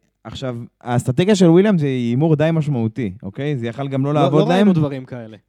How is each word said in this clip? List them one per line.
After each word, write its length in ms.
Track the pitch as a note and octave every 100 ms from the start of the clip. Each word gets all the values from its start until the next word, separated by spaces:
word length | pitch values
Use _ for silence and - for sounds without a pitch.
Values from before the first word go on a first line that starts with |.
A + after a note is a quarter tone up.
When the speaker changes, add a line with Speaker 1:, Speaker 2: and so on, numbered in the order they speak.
| _ _
Speaker 1:
עכשיו, 320 | A2+ - C3 A#2+ A#2+ _
האסטרטגיה 520 | B2 B2 - B2+ F#3
של 160 | G3 F3
וויליאמס 300 | E3+ G#3+ F#3
זה 60 | C#3+
הימור 500 | B2+ A#2+ B2 E3 D3
די 140 | D#3
משמעותי, 600 | E3 D3 B2+ A2+ A#2+ G#2+ F#2+
אוקיי? 340 | G2 A2+ D3 C#3
זה 100 | A#2
יכל 220 | A2+ C#3
גם 160 | C3+
לא 100 | C#3
Speaker 2:
לא, 60 | D3+
Speaker 1:
לעבוד 200 | C#3 D3
Speaker 2:
לא 80 | D#3
ראינו 100 | F#3 G3+
Speaker 1:
להם. 20 |
Speaker 2:
דברים 300 | E3+ D3 C3+
כאלה. 320 | B2+ B2 A2 G#2